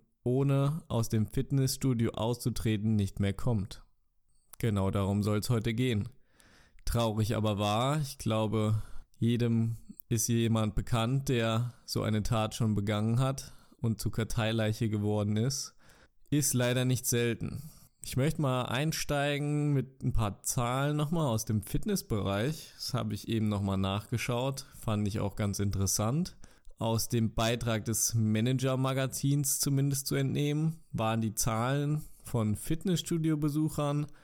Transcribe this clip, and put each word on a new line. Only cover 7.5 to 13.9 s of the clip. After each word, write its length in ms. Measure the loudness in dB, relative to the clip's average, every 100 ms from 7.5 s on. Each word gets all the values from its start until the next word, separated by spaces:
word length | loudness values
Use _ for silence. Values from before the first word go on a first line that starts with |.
| 2
wahr, 420 | 2 2 0 0
ich 160 | -4 -4
glaube, 640 | -2 0 2 2 2 0 -2 -10 -10 -2
jedem 580 | 0 2 2 2 0 -4 -12 -14 -4
ist 180 | -2 2
jemand 440 | 2 2 2 2
bekannt, 560 | 0 0 0 2 0 0
der 460 | 0 2 0 -2 -6 -6
so 160 | -2
eine 220 | 0 0
Tat 320 | 0 0 0 0
schon 180 | 0
begangen 460 | 2 0 0 2 2
hat 340 | 0 -2 -10 -18 -20 -4
und 200 | -2